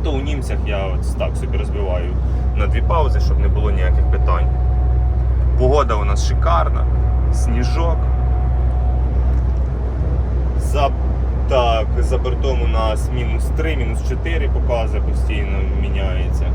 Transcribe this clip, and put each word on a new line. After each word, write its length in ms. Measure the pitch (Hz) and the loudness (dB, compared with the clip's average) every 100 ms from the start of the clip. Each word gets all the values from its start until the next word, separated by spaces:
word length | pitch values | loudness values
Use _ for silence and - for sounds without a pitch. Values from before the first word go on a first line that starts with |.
То 80 | - | -2
у 100 | - | -4
німцях 360 | - - - - - | -2 -4 -4 -4 -4
я 200 | 98 95 | -4 -2
от 320 | 95 - - | -2 -4 -2
так 200 | 127 - | -2 -2
собі 200 | - - | -2 -2
розбиваю 560 | - - - - - - - - - - | -2 -2 -2 -2 -2 -2 -2 0 0 0
на 120 | - | 0
дві 140 | - | 2
паузи, 380 | - 170 147 - | 2 2 2 2
щоб 200 | - - | 2 2
не 80 | 120 | 2
було 240 | - 110 | 2 2
ніяких 340 | - 92 - - | 2 2 2 2
питань. 420 | - - 85 - - - - - - - - - - - - | 2 2 2 2 2 2 2 2 2 2 2 0 2 2 4
Погода 360 | 127 147 131 107 | 4 4 2 0
у 100 | 104 | 0
нас 220 | 101 - | 0 2
шикарна, 580 | - 160 170 165 - - - - - - | 2 2 2 2 0 0 0 2 2 0
сніжок. 640 | - - 117 123 - - - - - - - - - - - - - - - - - - - - - - - - - - - - - | 0 0 0 0 0 0 0 0 0 0 0 0 0 0 0 0 0 0 0 2 2 0 0 -2 -2 -4 -2 -2 0 0 0 0 -2
За, 300 | - 147 139 - - - - - - | -2 0 0 0 -2 -2 -2 -2 0
так, 380 | 135 120 113 107 - | 0 2 0 0 0
за 180 | 120 127 | 0 0
бортом 440 | 123 120 135 123 | -2 -2 -2 0
у 60 | 120 | 0
нас 420 | 117 110 107 - | 0 0 -2 -2
мінус 300 | 123 120 - - - | -2 -2 -2 -2 -2
три, 180 | 160 - | -2 -2
мінус 340 | - 131 - | -2 -2 -2
чотири 400 | 123 117 120 127 | -4 -2 -2 0
покази 500 | 135 135 120 113 - | 0 0 0 -2 -2
постійно 580 | - - - - - - - - | -2 -2 -2 -2 -2 -2 -2 -2
міняється. 640 | 101 - 95 - - - - | -2 -2 -2 -2 -2 -2 -2